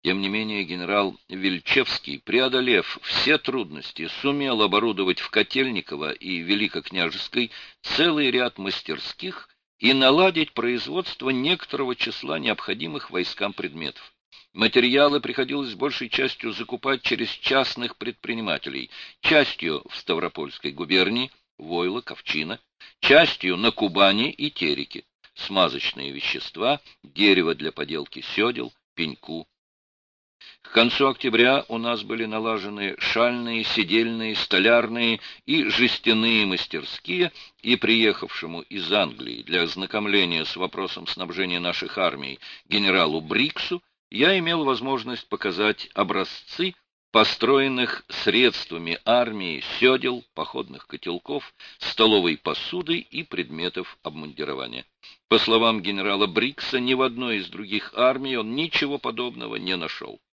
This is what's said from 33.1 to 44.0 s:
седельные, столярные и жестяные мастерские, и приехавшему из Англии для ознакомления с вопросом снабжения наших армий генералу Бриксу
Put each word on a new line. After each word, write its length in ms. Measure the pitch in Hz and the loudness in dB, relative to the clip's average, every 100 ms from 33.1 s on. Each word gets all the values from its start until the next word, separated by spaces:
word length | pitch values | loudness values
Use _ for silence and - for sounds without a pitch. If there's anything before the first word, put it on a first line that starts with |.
| 113 120 120 117 113 | 2 2 2 -4 -2
седельные, 720 | 107 - 92 110 117 113 110 | -2 0 2 2 2 -2 -4
столярные 840 | 104 - 95 104 117 117 117 117 110 - - - | -4 0 4 6 6 4 0 0 0 -6 -16 -2
и 180 | 156 | 0
жестяные 800 | 113 107 123 - - 110 113 113 | 2 2 2 2 2 4 4 4
мастерские, 880 | 101 90 - 80 - - - 180 175 - - _ | 2 -2 -4 -8 -8 -12 -6 -2 -2 -4 -20 _
и 140 | - 120 | 0 2
приехавшему 840 | 107 113 110 95 85 - 82 85 | 4 4 4 2 -6 -8 -10 -10
из 300 | - 98 85 | -10 -10 0
Англии 500 | 104 85 57 62 58 | 0 0 -4 -12 -12
для 200 | - 87 | -2 0
ознакомления 840 | 85 80 95 110 104 101 90 85 | 0 -4 -6 -4 2 2 2 0
с 120 | 78 87 | -4 -4
вопросом 500 | 92 - 92 - 85 | -6 -4 -8 -8 -10
снабжения 540 | - 90 87 92 87 | -8 -6 -4 -2 -2
наших 380 | 87 87 - - | -2 -4 -6 -2
армий 420 | 90 71 69 69 - - _ | -2 -2 -10 -12 -18 -20 _
генералу 520 | 104 98 92 80 80 | 0 4 4 4 0
Бриксу 600 | 78 - 139 - - 180 _ _ | -2 0 0 -2 -6 -6 _ _